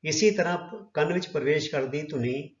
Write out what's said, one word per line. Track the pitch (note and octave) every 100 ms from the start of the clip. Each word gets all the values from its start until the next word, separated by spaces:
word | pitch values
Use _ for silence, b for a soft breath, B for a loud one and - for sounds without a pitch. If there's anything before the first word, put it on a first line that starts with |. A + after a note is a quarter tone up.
ਇਸੇ | D#3 - G#3+
ਤਰ੍ਹਾਂ | G3+ E3 F3
ਪ-, | - - -
ਕੰਨ | - D#3
ਵਿੱਚ | F3+ F3+
ਪ੍ਰਵੇਸ਼ | D3+ C3 D3+ -
ਕਰਦੀ | D3 C3+ C#3+
ਧੁਨੀ | D3+ C3+ A#2+ C3 D3+ _